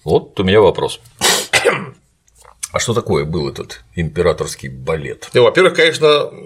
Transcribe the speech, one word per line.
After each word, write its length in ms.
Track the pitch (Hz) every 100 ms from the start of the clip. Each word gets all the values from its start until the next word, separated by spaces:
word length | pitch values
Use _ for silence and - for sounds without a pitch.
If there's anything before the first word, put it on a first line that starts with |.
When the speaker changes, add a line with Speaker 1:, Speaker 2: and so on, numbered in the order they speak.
Speaker 1:
вот 340 | 73 131 - -
у 40 |
меня 160 | 92 104
вопрос. 380 | 95 76 69 - _ - - - -
<clears throat> 420 | - - - 131 - _ _ _ _ - - -
А 60 | -
что 140 | -
такое 300 | 113 - 71 73
был 240 | 85 69
этот 320 | 62 - - _ -
императорский 720 | 80 90 85 76 78 - 67
балет? 600 | 65 65 80 67 - -
Speaker 2:
Ну, 100 | -
во-первых, 300 | 117 160 180 170
конечно, 540 | 160 156 151 147 - -